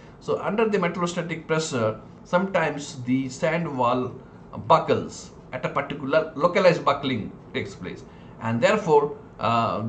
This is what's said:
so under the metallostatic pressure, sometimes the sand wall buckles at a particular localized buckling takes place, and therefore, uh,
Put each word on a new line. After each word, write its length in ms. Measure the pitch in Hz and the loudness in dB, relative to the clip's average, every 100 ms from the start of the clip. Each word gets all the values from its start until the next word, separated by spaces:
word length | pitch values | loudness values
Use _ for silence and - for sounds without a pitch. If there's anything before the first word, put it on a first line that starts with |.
| - - | -20 -12
so 200 | - - | -4 -4
under 260 | 156 208 220 | -2 0 2
the 100 | 202 | 2
metallostatic 680 | 170 170 160 185 165 156 - | 0 -2 -4 -4 -6 -6 -2
pressure, 520 | 160 160 131 110 107 - - | -2 -2 0 0 -2 -10 -20
sometimes 800 | - 180 190 180 156 139 - 139 | -2 0 2 0 0 -2 -8 -8
the 260 | 120 131 135 | -2 -2 -2
sand 480 | - 131 165 160 127 | -2 -2 0 -2 0
wall 340 | 120 127 127 - - - - - 101 | 2 2 -2 -8 -16 -20 -16 -6 4
buckles 640 | 160 - 110 - - - - - | 4 4 0 -2 -10 -16 -18 -12
at 140 | 127 - | -8 -6
a 40 | |
particular 600 | 143 139 - 131 156 160 139 | -4 -4 -6 2 2 2 2
localized 480 | 170 190 185 156 | 2 6 4 4
buckling 480 | - 139 135 117 95 - - | 2 0 0 -4 -6 -12 -10
takes 220 | 127 110 - | -6 -6 -8
place, 280 | 92 - - - - - | -12 -12 -16 -20 -20 -8
and 200 | 113 117 | -4 2
therefore, 560 | 180 214 170 151 214 - - - | 2 2 4 4 4 -2 -16 -4
uh, 440 | 113 117 110 92 | 0 2 2 0